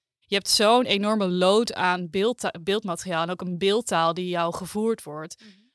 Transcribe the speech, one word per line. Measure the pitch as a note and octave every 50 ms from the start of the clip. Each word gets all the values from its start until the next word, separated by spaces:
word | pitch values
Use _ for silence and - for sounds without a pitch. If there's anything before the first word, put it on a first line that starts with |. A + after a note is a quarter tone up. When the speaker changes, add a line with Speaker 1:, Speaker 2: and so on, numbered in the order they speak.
| _ _ _ _ _
Speaker 1:
je | _ G3
hebt | G3+ - -
zo'n | - - G#3+ G#3+ A#3 B3 B3+
enorme | - G3+ G3+ G3+ G#3 A3 G#3+ G3 F3+
load | F3+ F3+ F3+ F#3+ G3+ A3 A#3+ - -
aan | - F#3 F3+ F3+ F3+ F3+ E3
beeldta-, | D3+ F#3+ G3 A#3 B3 - - - - F#3
beeldmateriaal | E3 G3 G3 G#3+ G#3+ F#3+ E3+ - - F#3 E3+ D#3+
en | E3 E3+
ook | F#3 -
een | F#3+ F3+ F3 E3
beeldtaal | F#3+ G3 G3+ A#3+ A#3 - G3 E3 E3 E3 E3+
die | F3 F3+ F3+
jou | F3 E3+ E3+ E3+ E3+
gevoerd | - F#3 D#3+ - G#3+ A3 A3+ A3+ A3
wordt, | - D3+ D3 D3+ D#3 - - _
Speaker 2:
Mhm. | G#3+ G#3+ F#3+ G3 A3 B3